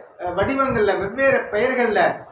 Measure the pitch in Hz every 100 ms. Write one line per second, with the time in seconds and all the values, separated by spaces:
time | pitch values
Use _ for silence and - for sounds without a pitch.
0 | - - 175 180 208 269 269 240 202 185
1 | 196 247 269 - - 208 247 247 233 196
2 | 160 - -